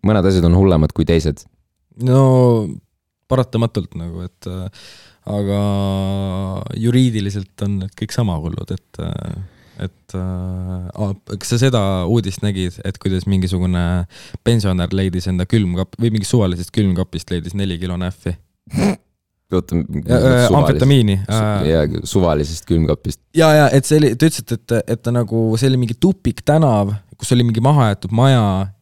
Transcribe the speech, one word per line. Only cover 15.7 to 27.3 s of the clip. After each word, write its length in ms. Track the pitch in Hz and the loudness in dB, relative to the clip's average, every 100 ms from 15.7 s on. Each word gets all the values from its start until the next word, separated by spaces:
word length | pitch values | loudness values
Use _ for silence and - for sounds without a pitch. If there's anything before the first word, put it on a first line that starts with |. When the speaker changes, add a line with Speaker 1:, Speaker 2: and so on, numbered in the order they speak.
| 90 92 - | -2 -6 -4
Speaker 2:
või 140 | 117 | -2
mingist 160 | 110 101 | -2 0
suvalisest 380 | 123 95 87 87 | 0 0 -2 -4
külmkapist 600 | - 98 90 92 85 - | -2 0 0 -4 -8 -6
leidis 240 | 87 82 98 | -6 -6 -6
neli 240 | 98 85 | -6 -4
kilo 180 | 90 90 | -6 -6
näffi? 380 | 90 - - 87 _ _ - - 196 - _ _ _ _ _ | -6 -6 -10 -10 _ _ -8 -2 -2 -2 _ _ _ _ _
Speaker 1:
Oota, 240 | 92 - 85 | -4 -2 -6
m-, 280 | - 76 - | -4 -6 0
Speaker 2:
Ja, 140 | - | 2
äh, 260 | 131 123 123 | 4 4 4
Speaker 1:
suvalis-, 140 | 143 | 4
Speaker 2:
amfetamiini, 580 | 147 - 135 139 107 98 | 4 4 4 4 4 0
Speaker 1:
su-, 160 | 98 | -2
Speaker 2:
äh. 320 | 110 107 101 76 | -2 0 0 2
Speaker 1:
jaa, 320 | 80 76 78 | 2 0 -4
suvalisest 640 | - 98 87 76 73 82 - | -2 0 2 0 -2 -6 -2
külmkapist. 520 | 82 78 76 - - _ | 0 2 -2 -4 -10 _
Speaker 2:
Jaa, 160 | 160 160 151 | 2 4 6
jaa, 160 | 143 | 6
et 180 | 139 - | 2 4
see 80 | 151 | 4
oli, 160 | 147 | 4
ta 160 | 120 160 | 4 0
ütles, 160 | - - | 0 -6
et, 300 | 117 - 117 - | -8 -2 -4 -2
et 160 | 113 | -4
ta 100 | 123 | -2
nagu, 300 | 120 113 113 113 110 | -2 -2 0 0 2
see 140 | 135 | 2
oli 80 | 127 | 0
mingi 160 | 117 113 | -2 0
tupiktänava, 1000 | - 185 123 - - 151 151 107 101 104 _ - | 0 0 -4 -2 2 4 4 2 0 -4 _ -14
kus 140 | - | 0